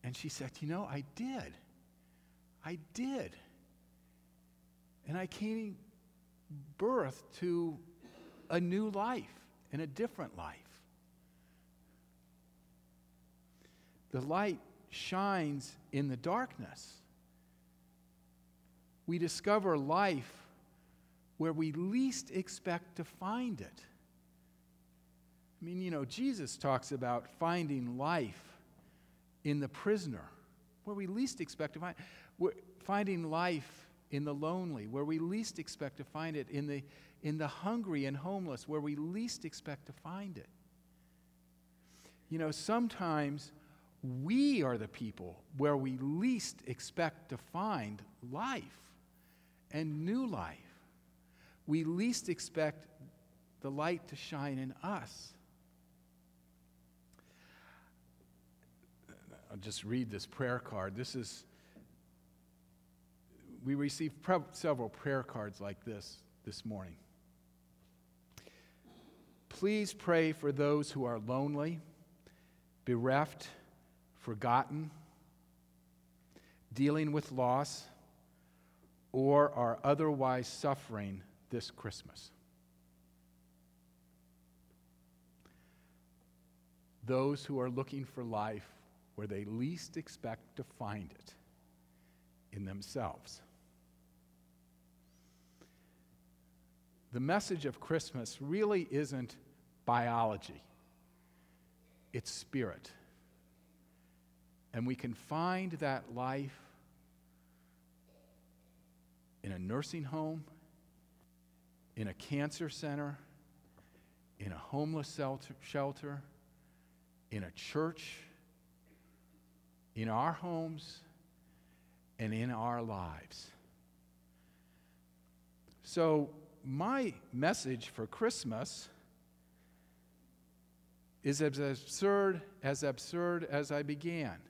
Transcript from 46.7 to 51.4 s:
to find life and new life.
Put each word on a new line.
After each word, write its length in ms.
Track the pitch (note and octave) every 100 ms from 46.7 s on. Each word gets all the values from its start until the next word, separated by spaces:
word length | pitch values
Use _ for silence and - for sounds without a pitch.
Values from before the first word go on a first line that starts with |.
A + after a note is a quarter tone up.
| B2 - - E3 - -
to 60 | B2
find 640 | - E3+ G#3+ F3+ G#2+ G#2 G#2 - A#2+
life 320 | C#3+ A#3+ B3+ F#2 - - - - - - - - - _
and 340 | D3 D#3+ D3+ E3
new 180 | A#3 C4
life. 300 | C#3+ E2 D2 - - - - - _ _ -